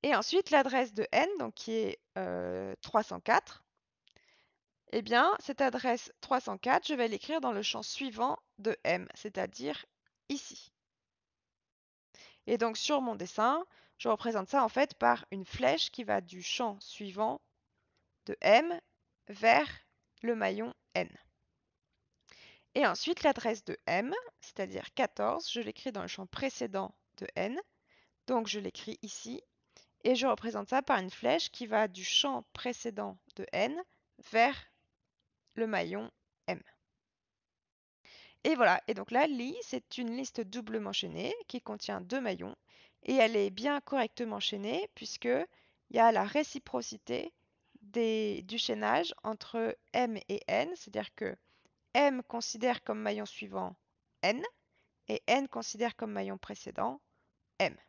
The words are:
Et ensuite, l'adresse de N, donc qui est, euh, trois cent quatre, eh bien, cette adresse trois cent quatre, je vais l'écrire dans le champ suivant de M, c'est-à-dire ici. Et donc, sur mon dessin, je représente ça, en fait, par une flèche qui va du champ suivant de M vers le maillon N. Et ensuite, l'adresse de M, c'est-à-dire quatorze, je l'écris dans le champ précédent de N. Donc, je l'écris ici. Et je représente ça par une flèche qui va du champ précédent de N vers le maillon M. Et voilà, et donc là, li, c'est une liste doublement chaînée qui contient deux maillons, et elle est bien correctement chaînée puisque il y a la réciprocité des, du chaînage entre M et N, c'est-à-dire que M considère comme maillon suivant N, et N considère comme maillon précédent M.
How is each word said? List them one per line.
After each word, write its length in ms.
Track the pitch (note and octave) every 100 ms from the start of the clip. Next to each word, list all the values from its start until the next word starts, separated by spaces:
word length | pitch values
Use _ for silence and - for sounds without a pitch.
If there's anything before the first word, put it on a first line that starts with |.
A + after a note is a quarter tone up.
Et 140 | C#4+ C#4+
ensuite, 360 | D#4+ F4 F#4+
l'adresse 420 | D4 C4+ C4 B3+
de 140 | G#3 -
N, 180 | A3 E4 G4
donc 160 | A#3+ -
qui 160 | -
est, 280 | F3+ C#3+ - _ -
euh, 580 | F#3 F2+ F3+ - G2 -
trois 220 | - G#3+
cent 160 | G#3+ -
quatre, 440 | - D4+ - - _ _ _ _ _ _ _ _ _ _ _ _ _
eh 100 | A3+
bien, 300 | G#3+ A#3+ D#4+ G#4
cette 220 | - C4
adresse 500 | C4+ B3 B3+ A#3 - -
trois 180 | - C4
cent 180 | A#3+ G3
quatre, 300 | A#3+ C4 -
je 60 |
vais 140 | C#4+ A#3
l'écrire 340 | G#3 - D#4+
dans 100 | C4
le 120 | G#3
champ 180 | G#3 A3+
suivant 560 | A3 - C4+ G#3+ B3 - _ -
de 180 | G#3 -
M, 240 | - F3+ F3+ -
c'est-à-dire 680 | G#3 G3 F#3+ - C4+ D4 - _ _ _ _
ici. 420 | C#4 - - - _ _ _ _ _ _ _ _ _ _ _ _ _ _ - - - -
Et 120 | A3
donc, 200 | A3+ A3
sur 240 | - D4
mon 140 | B3 G#3
dessin, 500 | F3+ - A3+ D4+ F#4 _ _ _
je 120 | A#3
représente 400 | G#3+ A#3 A3 F#3+
ça, 140 | C#4
en 60 | A3+
fait, 240 | B3+ C#4+ -
par 300 | A#3 A#3+ -
une 140 | G3 F#3
flèche 440 | - B3+ D#4+ -
qui 140 | -
va 180 | G#3+ G3+
du 220 | F3 F3+
champ 360 | F3+ - A#3 G3+
suivant 640 | - - G#3 F#3+ A3 - _ _ _ _ _ _ _ _ -
de 120 | -
M 380 | F3 A3 E4 E4+ _ _ _ _ -
vers 400 | G3+ A3 A#3+ D4 - _ _ _ _
le 140 | A#3 A3+
maillon 380 | G3 G3 A#3 - _
N. 160 | F3+ F3 - _ _ _ _ _ _ _ _ _ _ _ - - - _ -
Et 100 | B3
ensuite, 380 | G#3+ - F4
l'adresse 400 | D4+ C4+ A#3 A3
de 140 | - - -
M, 260 | F3 A#3+ G#4 B4 _
c'est-à-dire 540 | - - F#3+ F#3+ -
quatorze, 560 | - A#3 - G#3 E4 -
je 120 | A#3
l'écris 300 | G#3+ - C4
dans 120 | G3+
le 40 | F3+
champ 200 | - F#3+
précédent 680 | - C4+ - A#3 F#3+ F#3+ - _ -
de 80 | G3 -
N. 240 | F#3+ C#4+ - _ _ _ _ _ -
Donc, 200 | B3 G#3+
je 120 | G#3
l'écris 400 | F#3+ - - -
ici. 400 | G#3 - A3+ B3 _ _ _ - _ _
Et 120 | - B3+
je 120 | C4
représente 420 | A3+ A3+ G#3+ G3+
ça 140 | C4
par 160 | C4+ A#3+
une 100 | F#3
flèche 400 | - A#3+ D#4 -
qui 160 | - A#3+
va 220 | G#3+ G#3+
du 160 | F#3
champ 400 | F#3 - C#4+ B3+ A3+
précédent 640 | - B3 A#3+ A#3+ G3+ G3+ F#3+ _ -
de 100 | F#3+
N 220 | - A3+ D#4 F#4 _ _ _ -
vers 240 | A3 B3 C#4 - _ _ _ _ _ _ _ _ -
le 100 | A3+
maillon 460 | G3 E3+ G3 A3+ _ _ _ -
M. 160 | - - _ _ _ _ _ _ _ _ _ _ _ _ _ - - - _
Et 100 | -
voilà, 300 | C4+ G#3+ F#3 -
et 60 |
donc 160 | G3+ G3
là, 160 | A#3+ D#4
li, 320 | C4 B3 A#4
c'est 340 | A#4 B3+ _ -
une 180 | A#3+ A#3+
liste 260 | C4+ -
doublement 500 | G3+ A#3 A3 A3 G3+
chaînée 420 | G3+ F3+ D#3+ A3+ A#4 -
qui 120 | B3+
contient 400 | - G#3 - G3
deux 200 | F3+ B3+
maillons, 340 | A#3+ F3+ F3 - _ - - _
et 140 | - C4
elle 200 | A3+ A3+
est 140 | G3+
bien 320 | F#3+ B3+ C#4+
correctement 580 | - C#4 A3+ - A#3 G3+
chaînée 480 | - G3+ G3+ D4 G#4
puisque 320 | - A3 - A#3+
il 720 | C4 F4 _ _ _ _ A#3
y 40 |
a 120 | A3+
la 120 | A3
réciprocité 1120 | G3+ D4 D4+ C4+ - B3+ A#3 - - - - _ _ _ _ -
des, 600 | G3+ A#3+ A3+ A3 G#3+ G3+
du 160 | F#3 A3+
chaînage 560 | - A3 G#3+ B3+ E4+ -
entre 520 | G#3+ A3 - A#3 A3+ - _
M 260 | - B3 G#3+ -
et 120 | G3+ -
N, 240 | G3+ D4 F4+
c'est-à-dire 400 | G#3 G#3 G3+ -
que 200 | G3+ - _ _ _ _ _ B3+
M 260 | C#4+ B3+
considère 640 | - A#3 - A3+ B3 A#3+
comme 160 | - G#3+
maillon 260 | G#3+ G#3 G#3
suivant 500 | - G#3 F#3+ F#3 F#3 _ _ _ _
N, 220 | F3 A#3 G#4+ _ _ _ _ _ -
et 160 | G#3+ -
N 220 | B3+ C#4
considère 480 | A#3 A3+ G#3 A#3+ -
comme 160 | A3
maillon 260 | G3+ G3 F#3+
précédent 640 | - G3+ - - G#3+ C#4 _ _ _ _ _ _
M. 180 | F3+ -